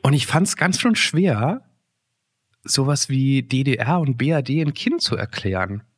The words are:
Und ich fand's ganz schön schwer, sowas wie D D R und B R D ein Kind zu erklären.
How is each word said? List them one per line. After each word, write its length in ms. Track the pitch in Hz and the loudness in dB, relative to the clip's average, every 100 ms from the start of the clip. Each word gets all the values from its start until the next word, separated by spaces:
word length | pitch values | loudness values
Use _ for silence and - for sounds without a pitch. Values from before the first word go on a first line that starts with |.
Und 100 | 139 | 0
ich 120 | 143 - | 2 2
fand's 300 | 156 196 - | 0 0 0
ganz 240 | 175 - | -2 0
schön 140 | - | 0
schwer, 680 | 113 - 151 190 107 131 254 - _ _ _ _ _ _ _ _ _ | 0 0 2 2 2 0 -4 -10 _ _ _ _ _ _ _ _ _
sowas 460 | - - 135 143 - | -4 0 0 0 0
wie 320 | 135 135 135 | 0 2 2
D 220 | 123 127 | 0 0
D 120 | 139 127 | 0 0
R 240 | 120 175 | 0 0
und 180 | 143 120 | 0 0
B 120 | 135 | 0
R 120 | 160 | 0
D 200 | 131 147 | 0 -2
ein 120 | 147 | -2
Kind 280 | 147 240 339 | -2 -2 -2
zu 140 | - - | -2 -2
erklären. 680 | - - 98 92 92 101 - | -4 -4 -2 -2 -2 -6 -12